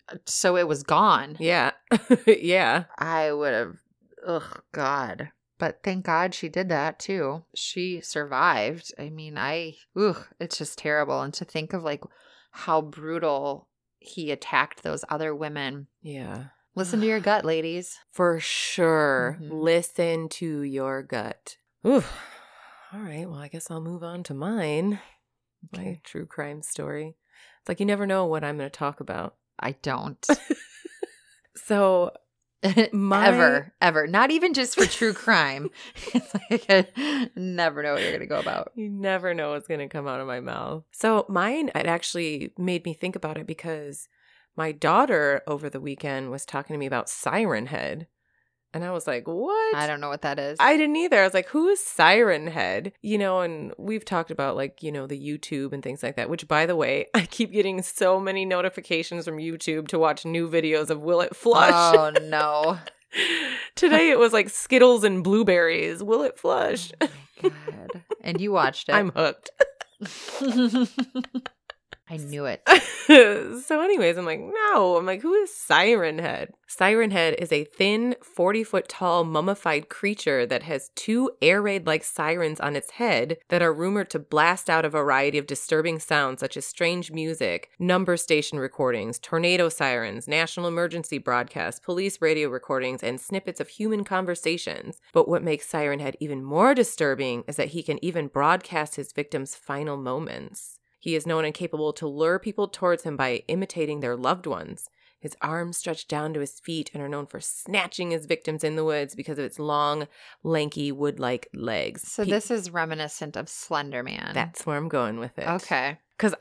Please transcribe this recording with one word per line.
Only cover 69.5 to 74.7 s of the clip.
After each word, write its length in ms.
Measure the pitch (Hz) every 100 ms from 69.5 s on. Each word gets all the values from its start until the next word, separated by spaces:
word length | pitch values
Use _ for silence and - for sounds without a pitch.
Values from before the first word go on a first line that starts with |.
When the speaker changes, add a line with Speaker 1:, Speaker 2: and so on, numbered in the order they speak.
| - - - - _
Speaker 2:
<laughs> 400 | 208 - - -
Speaker 1:
<laughs> 1080 | 269 233 240 240 247 - 254 254 - 254 254 - - - _ - _
I 60 | 160
knew 280 | 143 143 135
it. 160 | - -
Speaker 2:
<laughs> 120 | 339 - - -
So 720 | 294 220 202 - 233 - 311
anyways, 360 | 359 370 170 175
I'm 80 | 175
like, 140 | 160
"No." 560 | - 427 427